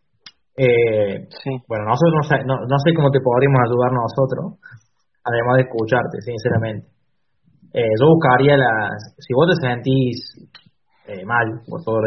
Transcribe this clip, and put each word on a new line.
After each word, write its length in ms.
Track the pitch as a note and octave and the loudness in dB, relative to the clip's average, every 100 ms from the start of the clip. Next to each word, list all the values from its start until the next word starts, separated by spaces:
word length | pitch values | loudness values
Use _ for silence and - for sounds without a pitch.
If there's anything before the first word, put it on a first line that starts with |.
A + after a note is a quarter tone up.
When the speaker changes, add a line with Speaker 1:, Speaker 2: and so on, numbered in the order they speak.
| _ _ - - _ - | _ _ -20 -20 _ 0
Speaker 1:
eh, 680 | B2+ A#2+ A2+ G#2+ G2+ G2 - | 2 2 2 0 -2 -4 -12
Speaker 2:
Sí. 220 | - C3+ C3 - | -12 -10 -10 -8
Speaker 1:
bueno, 180 | A2 G#2+ | -6 -2
nosotros 280 | B2 E3+ D#3 | 0 2 2
no 60 | C#3+ | 0
sé, 100 | C#3 B2 | -2 -2
no, 100 | C3 B2 | -4 -2
no 120 | C#3 | 0
sé 120 | D3+ D#3+ | 2 2
cómo 120 | C#3 | 2
te 100 | C3+ | 2
podríamos 400 | B2+ A#2+ C#3 C3 | 2 2 4 2
ayudar 300 | A#2 B2 B2 | 2 0 0
nosotros, 640 | B2+ A2+ - C3 B2 F3+ - - - _ _ _ _ | -2 -4 -2 -2 -4 -10 -14 -20 -20 _ _ _ _
además 300 | B2 A#2 A#2+ B2+ | -4 -2 2 2
de 60 | B2+ | 2
escucharte, 480 | A2+ A2 B2 - - | -4 0 0 -2 -8
sinceramente. 680 | B2 A#2 B2 A2+ A2+ G#2+ - _ _ _ _ _ _ _ _ | -10 -6 -2 -2 -4 -8 -14 _ _ _ _ _ _ _ _
Eh, 200 | - A2+ A2 | -2 0 4
yo 60 | D3 | 4
buscaría 480 | E3 C#3+ B2+ C#3 C#3+ | 6 4 4 4 4
las, 560 | A#2+ A2 G#2 G#2 G#2+ - | 2 0 -4 -8 -14 -18
si 160 | - | -4
vos 140 | B2 F3 | 0 2
te 180 | D3+ B2+ | 2 -2
sentís, 480 | A#2+ C3+ C3+ B2+ A#2 - - - - _ _ _ _ - | -2 0 0 0 -4 -12 -20 -20 -20 _ _ _ _ -16
eh, 180 | G2 F#2+ | -14 -4
mal 220 | A#2+ A2+ A2 - | -2 -2 -6 -12
por 140 | A2 | -10
todo 160 | A2 A2 | -4 -2